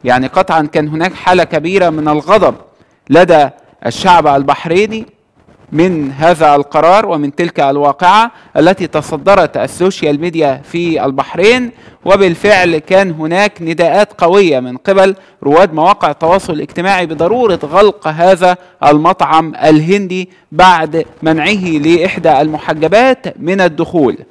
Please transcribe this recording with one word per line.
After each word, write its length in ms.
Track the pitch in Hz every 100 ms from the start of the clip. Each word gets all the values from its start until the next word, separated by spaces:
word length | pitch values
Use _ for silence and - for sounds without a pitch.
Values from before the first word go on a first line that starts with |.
| 123
يعني 220 | 127 131
قطعا 400 | 185 190 165 151
كان 200 | 160 151
هناك 260 | 160 180
حالة 300 | 175 185 180
كبيرة 460 | 160 160 160 190 175
من 180 | 156 151
الغضب 480 | 151 156 208 160 110 - _ _ _ -
لدى 400 | 147 175 160 139 - _ _ 120
الشعب 420 | - 190 175 151
البحريني 800 | 139 139 139 165 175 208 220 220 _ _ _ _ _ _
من 400 | 147 185 165 139
هذا 440 | 135 165 160 156 143
القرار 500 | 143 156 160 196 214
ومن 300 | 160 143 -
تلك 240 | 170 -
الواقعة 720 | 139 143 143 139 175 208 233 - _ -
التي 300 | 160 190 165
تصدرت 680 | 156 143 156 147 196 156 135
السوشيال 640 | 107 - 180 - 151 147
ميديا 400 | 175 160 147 131
في 420 | - 175 170 156 135
البحرين، 680 | 135 135 165 202 247 240 - - _ 170
وبالفعل 720 | 196 190 165 202 196 180 160
كان 340 | - 190 190
هناك 500 | 156 156 180 208 -
نداءات 520 | 165 165 170 180 208 -
قوية 420 | 170 196 180 135
من 180 | 127 127
قبل 380 | - 196 190 190 _ _
رواد 300 | 139 156 196
مواقع 380 | 156 170 202 160
التواصل 420 | 147 165 190 -
الاجتماعي 520 | 151 151 - 185 190 170
بضرورة 540 | 156 170 240 233 170
غلق 440 | 147 175 208 196 160
هذا 500 | 156 175 180 180 180 - _
المطعم 720 | 143 151 165 190 151 160 160 -
الهندي 760 | 156 156 156 202 190 185 185 _ _
بعد 540 | 151 185 175 160 160 - -
منعه 440 | 160 160 160 208 185
لإحدى 760 | 156 151 170 180 - 165 135
المحجبات 960 | 156 151 - 156 160 208 262 254 185 -
من 220 | 160 196
الدخول. 560 | 180 151 170 175 127 - -